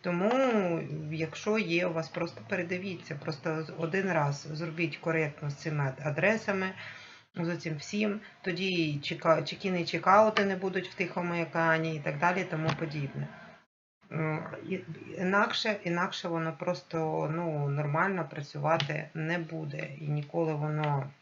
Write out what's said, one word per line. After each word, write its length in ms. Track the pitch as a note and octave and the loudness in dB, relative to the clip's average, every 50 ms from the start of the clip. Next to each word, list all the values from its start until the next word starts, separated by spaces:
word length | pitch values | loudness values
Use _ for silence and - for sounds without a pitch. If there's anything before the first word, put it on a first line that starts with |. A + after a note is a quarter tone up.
Тому, 300 | - F3+ F3 F3 F#3 G#3+ B3 C4 C4+ B3+ A#3 G#3+ F#3+ F3 E3+ D#3+ D3+ C3+ D3 D#3 D#3 D3+ D#3 | -2 -2 0 2 2 4 4 4 4 4 4 4 4 2 0 0 -2 -4 -6 -6 -6 -6 -2
якщо 460 | D#3 D#3+ D#3 - - - G#3 G#3+ A3 | -2 -2 -4 -4 -6 -2 0 2 2
є 280 | G#3+ E3 E3+ E3+ F3 | 2 2 2 2 2
у 60 | F3+ E3 | 2 0
вас, 160 | E3 D#3 - | -2 -4 -4
просто 340 | - E3+ E3+ E3+ - - - - | -2 -4 -4 -4 -4 -10 -6 -4
передивіться, 640 | G3+ F3+ E3+ E3+ F#3 F3+ F#3 G3+ F#3 - - - D#3 | -2 -2 -2 -2 -2 -4 -2 -4 -6 -6 -8 -8 -10
просто 520 | C#3+ - E3+ D#3 - - E3+ D#3+ D#3+ D#3+ D#3 - - | -6 -4 -6 -6 -4 -2 -2 -2 -2 -4 -6 -4 -4
один 340 | E3+ D#3+ D#3+ F#3+ F#3+ F#3+ F3 | -4 0 2 2 2 2 2
раз 360 | D#3+ D3 C#3+ C#3+ - - D3 D#3 | 2 2 2 0 -2 -6 -8 -6
зробіть 440 | D3+ E3+ E3 D#3 E3 E3+ D3+ D3+ | -4 -4 -4 -2 -2 -2 -2 -2
коректно 540 | - - E3+ D#3+ D#3+ D#3 D3 C#3+ - - C#3+ | -4 -2 0 2 2 2 0 -2 -6 -6 -6
з 40 | C#3+ | -6
цими 300 | - - E3 D3+ D3 C#3+ | -4 -4 -2 0 0 0
ад-, 220 | C3+ C3+ - C#3+ | 0 -2 -2 -4
адресами, 680 | D3+ C#3+ D#3 E3+ G3 A3 A3 - - G3 F#3+ F#3+ F#3+ F#3+ - - - - - - - - - - _ _ | -2 0 4 4 4 4 4 2 0 0 2 0 -2 -4 -6 -12 -14 -14 -16 -18 -18 -20 -20 -20 _ _
з 140 | - E3+ E3 | -2 -2 0
оцим 280 | F3 D#3+ - E3 D#3 | 0 -2 -2 -4 -4
всім, 440 | D3 - - - G#3 G#3+ G#3 G3+ G#3+ - - - - - | -4 -6 -4 -2 0 0 0 0 -2 -6 -12 -20 -8 -4
тоді 260 | F#3+ F3 E3 F#3+ F#3+ | -4 -2 0 0 0
і 320 | F#3 F3 E3 D3+ D3 C#3+ | 2 2 2 2 0 -2
чека-, 440 | - - E3 D3 - E3+ D#3+ D3+ D3 | -4 -4 -6 0 4 4 4 4 4
чекіни 360 | - - - - G3 F#3 F3 | -2 -6 -4 -2 0 0 0
і 40 | E3 | 0
чекаути 600 | - - E3 E3+ F#3 F#3+ G#3 A3 A3 G#3+ A3 G3+ | 0 -2 0 4 8 8 8 8 8 6 4 2
не 120 | G3 F#3+ | 2 2
будуть 320 | F#3 F#3+ F#3+ F3+ F#3+ F3+ - | 0 -2 -2 -2 -2 -4 -4
в 60 | - | -4
Тихому 480 | - F#3+ E3+ - F#3 F3 F3 E3+ E3+ E3 | -4 -4 -2 -2 -2 -2 0 0 0 0
океані 540 | D3+ - E3+ E3 E3 D#3+ D#3+ D#3+ D#3+ D#3+ | 0 2 2 4 6 6 4 4 0 -2
і 40 | D3+ | -2
так 180 | C#3+ - D3 D3 | -2 -2 -2 2
далі, 220 | E3 F3 F3+ F#3+ | 2 4 4 2
і 40 | F#3 | 0
тому 260 | F3+ E3+ D#3 D#3+ D#3+ D#3+ D3 | -2 -2 0 0 0 0 0
подібне. 500 | E3 D3+ D3 D3+ C#3 C3+ - C#3 C#3+ - - - - - - - _ _ _ _ _ _ _ _ _ - - | -2 -4 -2 -4 -4 -4 -4 -6 -8 -8 -8 -14 -18 -18 -20 -20 _ _ _ _ _ _ _ _ _ -8 -4
М, 340 | D#3 D#3+ D#3 D#3 D#3+ E3+ - - - - - | -2 -2 0 -2 -2 -4 -6 -10 -10 -6 -6
і-, 120 | F#3+ F3+ - - D#3 - - - - - | -6 -6 -6 -10 -12 -12 -12 -12 -6 -2
інакше, 580 | F#3 F3+ G3 G3+ G#3+ A3+ - - - A3+ G#3 G#3 - | 0 4 6 6 4 4 2 -2 0 0 0 0 0
інакше 440 | F3 E3+ F3 F3+ G3 - - - F3+ | 0 0 2 0 0 -2 -4 -4 -2
воно 240 | E3+ E3 D#3+ D#3+ D#3 C#3+ | 0 0 0 -2 -2 -2
просто, 720 | - - F3 E3+ - - - E3 D#3+ D#3+ D#3 D#3+ D#3+ D3+ D#3 | -2 -2 -2 -2 -4 -6 -4 -2 0 0 0 0 0 0 0
ну, 340 | E3+ F3 E3 D#3 D3 C#3+ C#3+ | -2 -2 -2 0 0 0 0
нормально 600 | C#3+ D3 D3+ D3 C#3+ D#3+ F3 G3 G3 F#3 D#3+ D3 | 0 0 0 2 2 4 4 4 2 0 -2 -4
працювати 800 | - - C#3+ - - D3+ C#3+ D3+ E3 E3 D3+ C#3+ D3+ D3+ - D3+ - | -6 -8 -10 -8 -8 -2 2 2 4 4 2 0 -2 -4 -4 -6 -6
не 240 | D#3+ D#3 D#3+ E3+ F3 | -4 -2 -2 -2 -2
буде, 520 | E3 D#3 D#3+ D#3+ D#3 D3 C#3 D3+ D#3 D3+ C#3+ - | -2 -4 -6 -6 -6 -6 -6 -6 -8 -8 -8 -8
і 80 | D#3 D3 | -2 0
ніколи 460 | D3 D3 D3 C#3+ - E3 E3 D#3 D#3 | 0 0 -2 -2 -2 0 0 2 0
воно 560 | D3 D3 D3+ D3+ D3+ D3+ D3+ C#3+ C#3 - - - _ | 0 0 0 0 0 2 2 2 0 -2 -4 -10 _